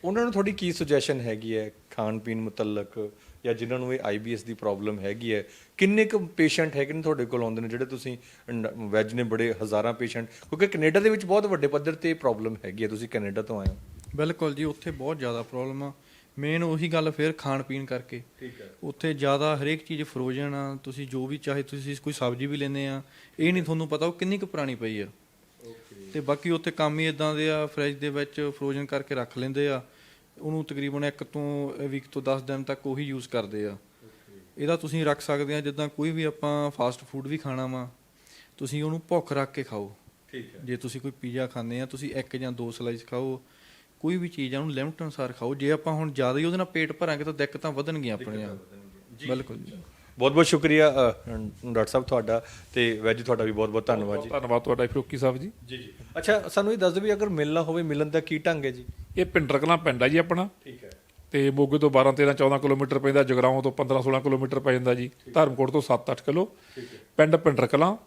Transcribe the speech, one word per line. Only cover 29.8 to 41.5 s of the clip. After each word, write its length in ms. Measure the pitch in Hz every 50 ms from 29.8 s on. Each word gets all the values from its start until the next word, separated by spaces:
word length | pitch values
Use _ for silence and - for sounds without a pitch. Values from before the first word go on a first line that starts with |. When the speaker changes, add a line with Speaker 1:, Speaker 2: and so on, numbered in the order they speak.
| 120 - _ - - - - _ _ _ _ -
Speaker 2:
ਉਹਨੂੰ 240 | - 156 156 160 151
ਤਕਰੀਬਨ 400 | - 143 139 139 143 139 143 147
ਇੱਕ 200 | 143 143 - 147
ਤੋਂ, 460 | - - 151 147 143 147 143 143 139 - -
ਵੀਕ 220 | 143 139 135 139 135 -
ਤੋਂ 100 | - 143
ਦਸ 200 | 131 131 135 135
ਦਿਨ 200 | 127 131 139 135
ਤੱਕ 240 | 135 131 139 135 -
ਉਹੀ 180 | 139 131 139 147
ਯੂਜ਼ 240 | 139 135 131 120 -
ਕਰਦੇ 380 | - 117 104 101 107 107 104
ਆ। 40 | 104
Speaker 1:
ਓਕੇ। 920 | 98 98 _ _ _ _ - - - _ _ - - - - _ _ -
Speaker 2:
ਇਹਦਾ 140 | 147 151 165
ਤੁਸੀਂ 280 | 165 - 151 143 165 160
ਰੱਖ 160 | 156 143 -
ਸਕਦੇ 340 | - - 147 143 147 139 147
ਆ, 60 | 151
ਜਿੱਦਾਂ 280 | 143 147 139 147 151 147
ਕੋਈ 220 | 147 - 151 165
ਵੀ 120 | 160 160
ਆਪਾਂ 480 | 160 151 151 - - 147 147 147 147 147
ਫਾਸਟ 300 | 139 - 120 123 123 - - -
ਫੂਡ 140 | - 135 135
ਵੀ 120 | 135 151 156
ਖਾਣਾ 280 | - 139 131 131 131
ਵਾ, 220 | 131 127 127 123 123 120 _ _ _ _ _ _ - - - - _ _ -
ਤੁਸੀਂ 240 | 139 123 139 147
ਉਹਨੂੰ 200 | 151 156 160 165 160 -
ਭੁੱਖ 240 | 175 170 165 -
ਰੱਖ 200 | 143 139 139 135
ਕੇ 100 | - 143
ਖਾਓ। 320 | 131 - 113 104 101 98 107 _ _ - _ _ _ _
Speaker 1:
ਠੀਕ 220 | - 127 110 - -
ਹੈ। 60 | - 151
Speaker 2:
ਜੇ 120 | 123 123
ਤੁਸੀਂ 240 | 120 - 123 123 127
ਕੋਈ 100 | 123 139 127 -
ਪੀਜ਼ਾ 260 | - 123 120 131 131
ਖਾਂਦੇ 340 | 123